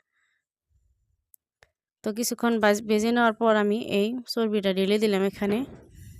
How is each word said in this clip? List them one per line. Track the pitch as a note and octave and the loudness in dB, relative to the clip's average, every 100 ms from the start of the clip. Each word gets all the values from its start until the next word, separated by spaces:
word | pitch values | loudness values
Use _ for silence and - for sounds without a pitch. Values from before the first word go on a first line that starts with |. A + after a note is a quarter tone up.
| _ _ _ _ _ _ _ _ _ _ _ _ _ _ _ _ _ _ _ _ | _ _ _ _ _ _ _ _ _ _ _ _ _ _ _ _ _ _ _ _
তো | G#3+ | -8
কিছুক্ষণ | G#3 A#3 A#3 A#3+ A3+ | -6 -6 -2 0 2
ভাজ-, | G#3 G#3 A3 | 2 2 2
ভেজে | G#3+ A3 | 0 2
নেওয়ার | A#3+ A#3 | 2 2
পর | A3 A#3 G#3+ | 2 2 4
আমি | G#3 G#3+ - G3+ | 2 0 -2 -2
এই | G#3 B3+ A#3+ | -2 -4 -6
চর্বিটা | - A3+ G#3 G3 | -4 -2 0 0
ঢেলে | F#3 F#3+ G#3 | 0 0 2
দিলাম | G#3+ G3 | 2 2
এখানে। | G3 - G3+ G#3+ C4+ - - - - | 0 -2 -2 -2 -4 -12 -20 -20 -20